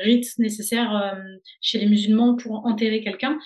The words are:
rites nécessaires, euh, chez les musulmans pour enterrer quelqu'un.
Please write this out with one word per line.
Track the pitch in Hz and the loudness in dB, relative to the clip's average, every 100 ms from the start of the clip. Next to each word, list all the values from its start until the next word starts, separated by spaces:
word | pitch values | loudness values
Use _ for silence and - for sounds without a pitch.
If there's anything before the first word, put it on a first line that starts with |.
rites | 202 240 240 - | 2 2 2 -2
nécessaires, | 220 214 - 233 233 208 | -2 -2 -4 -2 -2 -2
euh, | 202 190 190 190 _ - | -4 -6 -12 -20 _ -10
chez | - 226 | -6 0
les | 208 | 2
musulmans | 208 208 220 240 240 | 2 4 4 4 2
pour | 226 214 240 | -2 -6 -4
enterrer | 214 220 220 | -2 0 -2
quelqu'un. | 214 190 247 311 | -4 -6 -4 -4